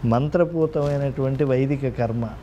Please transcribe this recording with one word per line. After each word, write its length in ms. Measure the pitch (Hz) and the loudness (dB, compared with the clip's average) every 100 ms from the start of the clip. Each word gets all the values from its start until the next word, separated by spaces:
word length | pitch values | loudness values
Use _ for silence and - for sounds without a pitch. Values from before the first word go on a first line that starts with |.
మంత్రపూతమైనటువంటి 1400 | 120 117 147 175 165 165 156 156 143 143 139 131 135 135 | 2 2 2 2 2 2 0 0 0 0 -2 -2 -2 0
వైదిక 540 | 143 127 135 139 135 113 | 2 2 2 0 -2 -2
కర్మ. 300 | 117 117 113 - | -2 -2 -4 -8